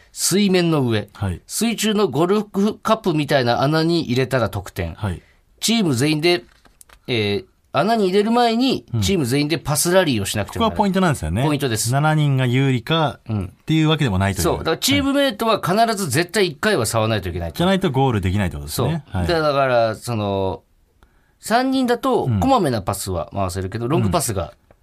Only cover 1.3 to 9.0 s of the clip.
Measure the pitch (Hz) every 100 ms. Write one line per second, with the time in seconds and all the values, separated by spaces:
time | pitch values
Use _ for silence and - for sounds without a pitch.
1.3 | 87 - - 233 202 214 208 190 139 175
2.3 | 208 208 196 208 - - 220 196 156 139
3.3 | 147 120 120 135 160 165 170 139 123 131
4.3 | 131 107 101 - - 85 - 104 82 -
5.3 | _ _ _ - 233 175 117 147 156 170
6.3 | 175 - _ _ _ - - - 120 104
7.3 | 101 - _ _ 131 180 226 190 196 208
8.3 | 233 240 226 262 214 - 117